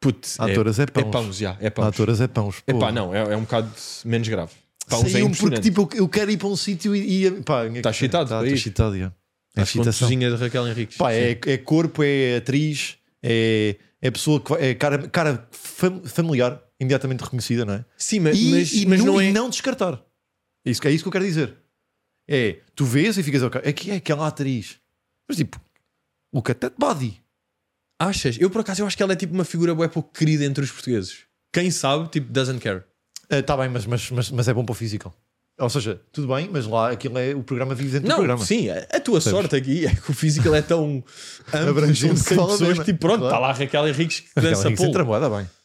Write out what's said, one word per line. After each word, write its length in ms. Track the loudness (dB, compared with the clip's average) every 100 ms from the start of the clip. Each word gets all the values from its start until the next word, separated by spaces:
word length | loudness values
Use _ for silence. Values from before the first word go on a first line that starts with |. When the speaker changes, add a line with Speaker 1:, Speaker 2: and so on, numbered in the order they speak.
Speaker 1:
Puto, 280 | 0 -2 -6 -4
é, 120 | 0
Speaker 2:
Atoras 260 | 2 2 2
é 60 | 0
pãos. 200 | 0 0
Speaker 1:
é 40 |
pãos, 260 | 0 -2 -4
já, 200 | -6 -4
é 100 | -4
pãos. 180 | 0 0
Speaker 2:
Atoras 320 | 2 2 2
é 60 | 2
pãos, 300 | 0 -4 -4 -2
Speaker 1:
Epá, 200 | 0 2
Speaker 2:
pô. 40 |
Speaker 1:
não, 220 | 0 -2
é, 180 | -2 0
é 40 | -2
um 60 |
bocado 280 | 0 -2 -2 -8 -16 -12
menos 240 | -2 -2 0
grave. 220 | -4 -6 -12 _ _ -4
Pães 160 | 0
é 40 | 2
Speaker 2:
Saiu-me 260 | 4 2
porque, 120 | 2 2 4
Speaker 1:
impressionante. 60 |
Speaker 2:
tipo, 340 | 2 4 0 2
eu, 20 |
eu 40 | 0
quero 220 | 2 0
ir 60 | 0
para 120 | -2
um 80 | -4
sítio 380 | -4 -4 -2
e, 320 | -2 0 2 2
e, 40 | 0
pá, 200 | -2 0 0 -2
Speaker 1:
Tá 80 | -2
excitado 380 | 0 0 0 0
Speaker 2:
tá, 80 | 0
Speaker 1:
para 80 | 0
Speaker 2:
tô 40 |
Speaker 1:
ir? 20 |
Speaker 2:
excitado, 440 | 0 -2 0 0 0
já. 80 | -6
É 40 | -8 _ _ _ -2
Speaker 1:
Estás 100 | 0
com 60 | 2
Speaker 2:
excitação. 280 | 0 2 2
Speaker 1:
cozinha 220 | 2 0
de 60 | 0
Raquel 320 | -2 -2 -4
Henriques. 280 | -4 -6 -2
Speaker 2:
Pá, 160 | 0
é, 220 | 2 2
Speaker 1:
Sim. 60 | 0 -2
Speaker 2:
é 60 | -2
corpo, 460 | 2 2 2 0
é 340 | 0 2 2 0
atriz, 600 | 0 0 0 -2 -8 -10 _ _
é, 540 | 0 2 4 2 0 -2 _ _
é 80 | -4
pessoa 300 | -2 0 0
que 100 | 2
vai, 200 | 0 0
é 40 |
cara, 340 | 0 0 0 -2
cara 400 | 0 0 -2 -6
fam-, 500 | -18 -18 -2 -2 -2
familiar, 560 | -10 -4 0 2 2 0 _ _
imediatamente 440 | 0 0 0 -6
reconhecida, 420 | -6 -6 -2 -2
não 100 | -2
é? 100 | -4 -8 _
Speaker 1:
Sim, 240 | -4 0
mas, 160 | 2 4
Speaker 2:
E, 140 | 4
Speaker 1:
mas, 220 | 4 2
Speaker 2:
e 140 | 2 4
Speaker 1:
mas 120 | 4
Speaker 2:
não, 80 | 6
Speaker 1:
não 140 | 6
é 80 | 4
Speaker 2:
e 40 |
não 160 | 2 0
descartar. 540 | -4 -4 -2 -2 -4 _ _ _ _ _ _ -4
É 40 |
isso, 160 | 0 2
é 40 |
isso 140 | 0
que 40 | 0
eu 40 |
quero 120 | -2
dizer. 300 | 0 0 -2 -6 _ _ _ _ _ _ _
É, 320 | 0 0 -2 _
tu 100 | -4
vês 320 | 0 2 2 2
e 40 |
ficas, 200 | 0 0
"Ok, 180 | 0 -2
é 100 | -4
que 180 | -4 -4
é 60 | -6
aquela 300 | -2 -2 -2
atriz." 500 | -4 -4 -4 -6 -16 _ _ _ _ _
Mas 80 | -4
tipo, 240 | -4 -6 _ _ _ _ _ _ _
look 180 | -6 -2
at 80 | -2
that 160 | -4 -2
body. 420 | -2 0 -4 -8 _ _ _ _ _ _ _ _
Speaker 1:
Achas? 380 | -2 0 -2 0
Eu 100 | 0
por 100 | 0
acaso 220 | -4 -2
eu 40 | -4
acho 100 | 0
que 60 |
ela 100 | 0
é 40 | 0
tipo 160 | -2
uma 120 | -2
figura 300 | -2 0 0
bué 120 | 2 -2
pouco 220 | -2 -8
querida 320 | 0 2 2
entre 200 | 0 -2
os 60 | -4
portugueses. 460 | -6 -2 -2 -2 -10 _ _ _
Quem 180 | -2 0
sabe, 380 | 0 0 0 -2
tipo, 240 | -6 -4
doesn't 280 | -2 -2 -2
care. 220 | -4 -6 -8 _ _ -20 _
Speaker 2:
Ah, 100 | -2
tá 140 | 0 0
bem, 120 | 0
mas, 180 | -4 -2
mas, 240 | -4 -2
mas, 200 | -4 -2
mas 180 | 0 0
é 40 |
bom 100 | 0
para 80 | -2
o 20 |
physical. 400 | -4 -6 -8 -10 -20 _ _ _ _
Ou 120 | -2
seja, 300 | -2 -4 -8 _
tudo 160 | -8 -4
bem, 140 | -4 -4
mas 140 | -6 -2
lá 240 | 0 0
aquilo 260 | -2 -6 -4
é, 160 | -4
o 80 | -4
programa 320 | -4 -4 -4
vive 180 | -4 -4
dentro 160 | -2 0
Speaker 1:
Não, 80 | 0
Speaker 2:
do 40 |
programa. 240 | 2 0
Speaker 1:
sim, 240 | 0 0 0
a, 80 | -4
a 220 | -4 -4
tua 140 | 2 2
Speaker 2:
Percebes? 20 | 4 2
Speaker 1:
sorte 160 | 2 -2
aqui 300 | 0 0 0
é 80 |
que 160 | 0 -2
o 40 |
physical 380 | -2 0 2 4
é 80 | 4
tão 420 | 2 0 0 -4 -8 -18 -20
Speaker 2:
<laughs> 260 | -20 -6
Speaker 1:
amplo, 140 | -2 2
Speaker 2:
Abrangente 460 | 4 4 4 4 2
Speaker 1:
são 60 |
Speaker 2:
que 40 | 4
Speaker 1:
cem 80 | 4
Speaker 2:
vale 120 | 4
a 40 |
Speaker 1:
pessoas, 180 | 2 2
Speaker 2:
pena. 120 | 2
Speaker 1:
tipo, 140 | 0 0
pronto, 200 | 2 2
Speaker 2:
Claro. 140 | 2
Speaker 1:
tá 40 | 2
lá 120 | 0
a 20 |
Raquel 360 | 0 0 0 0
Henriques 320 | 0 -2 -2
que 60 | -4
Speaker 2:
Raquel 160 | 0 2
Speaker 1:
dança 120 | 4
Speaker 2:
Henriques 160 | 2 2
Speaker 1:
pole. 120 | 2
Speaker 2:
entra 140 | 2
bué, 160 | 2 2
dá 100 | 0
bem. 180 | -2 -6 _